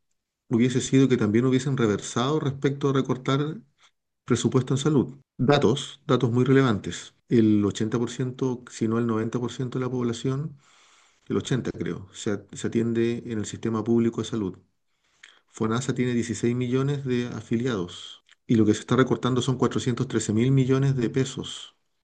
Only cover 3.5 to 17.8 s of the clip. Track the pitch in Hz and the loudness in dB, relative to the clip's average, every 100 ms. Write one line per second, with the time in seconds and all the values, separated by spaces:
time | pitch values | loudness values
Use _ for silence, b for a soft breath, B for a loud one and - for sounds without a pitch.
3.5 | 196 - _ b _ _ _ - 123 117 | -8 -16 _ b _ _ _ -2 0 2
4.5 | 127 127 131 151 143 98 - _ - 123 | 0 0 0 2 2 0 -4 _ -2 2
5.5 | 143 98 135 - - - 123 123 120 127 | 4 4 2 -4 -8 0 2 2 2 4
6.5 | 135 131 95 87 - - _ - 120 110 | 6 4 2 -4 -10 -14 _ 0 4 6
7.5 | 104 101 - 110 117 117 - 127 127 131 | 4 2 0 -2 -2 -2 -4 -6 -4 -4
8.5 | 120 - - 110 113 120 110 113 120 120 | -4 -10 -4 -2 0 0 -2 -2 -4 -4
9.5 | - 123 131 127 127 120 117 135 135 156 | -6 -6 -4 -4 -4 -4 -4 -4 -4 -6
10.5 | - b b b b b b - 107 95 | -12 b b b b b b -4 -4 -2
11.5 | 123 90 - 90 87 95 - 113 98 - | -4 -4 -6 -6 -8 -12 -10 -6 -6 -8
12.5 | - 107 117 117 117 117 120 117 110 101 | -8 -4 -2 0 0 0 -2 -6 -8 -8
13.5 | - 113 110 110 117 117 113 107 117 95 | -6 -4 -2 0 2 2 -2 -6 -4 -6
14.5 | - _ _ _ _ b b b b b | -8 _ _ _ _ b b b b b
15.5 | - 110 117 135 127 123 120 113 104 120 | -4 -2 -2 -2 -2 0 0 -2 -2 -2
16.5 | 123 123 127 139 139 135 123 120 113 - | 0 -2 0 0 -2 -2 -2 -2 -8 -4
17.5 | 113 127 104 | -2 -2 -4